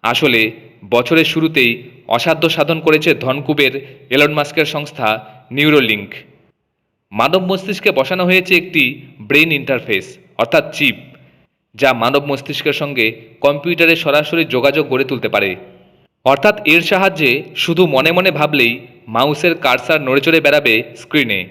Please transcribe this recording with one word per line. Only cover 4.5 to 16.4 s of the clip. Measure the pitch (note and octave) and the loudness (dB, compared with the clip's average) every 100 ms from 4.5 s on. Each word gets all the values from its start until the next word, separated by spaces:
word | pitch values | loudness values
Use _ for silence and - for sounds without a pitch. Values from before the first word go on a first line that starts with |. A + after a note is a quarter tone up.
| - D3+ | -2 -2
সংস্থা | D3+ D3 - A2+ A2 - - _ | -4 -10 -4 -2 -2 -6 -20 _
নিউরোলিঙ্ক। | B2+ D3+ D3+ A#2+ G#2 G2 - - _ _ _ _ _ _ _ _ | 0 4 4 2 -2 -6 -16 -20 _ _ _ _ _ _ _ _
মানব | G2+ B2+ F#3 | -4 0 0
মস্তিষ্কে | F#3 F#3+ F#3+ G3+ G#3 | 0 -6 -6 -4 -2
বসানো | C#3 C3 F3+ | -2 -2 -2
হয়েছে | F3+ F#3 F3+ F3+ | 2 2 2 -2
একটি | - - B2+ - - - | 0 -2 -2 -4 -16 -20
ব্রেন | G#2+ C#3+ D#3+ | -2 2 2
ইন্টারফেস, | D3 C3 B2+ - G2 - - _ - | 0 -2 -4 -2 -4 -4 -20 _ -4
অর্থাৎ | A2+ D#3+ - | 0 0 0
চিপ, | - C#3 G#2+ - - _ _ _ _ _ | -2 -2 -2 -12 -20 _ _ _ _ _
যা | G#2+ C3+ | 0 0
মানব | B2 A#2 C#3+ C#3+ | 2 2 0 -2
মস্তিষ্কের | C3+ - C#3+ D3+ C#3 | -8 -6 -6 -4 -4
সঙ্গে | D3+ - A2 A2 - - | -6 -2 -2 -2 -18 -2
কম্পিউটারে | C#3+ D3 F3 E3 E3 E3 | 0 0 -4 0 2 2
সরাসরি | D#3 D3 D3+ E3 | 2 0 0 -2
যোগাযোগ | D#3+ B2+ C3+ D3+ D3 | 0 2 2 0 -2
গড়ে | C3 | -2
তুলতে | C3 B2+ A2 | -2 -4 -2
পারে। | G#2 G2 F2+ - - _ _ _ _ C3 | -2 -2 -4 -12 -20 _ _ _ _ 0
অর্থাৎ, | C#3 | 2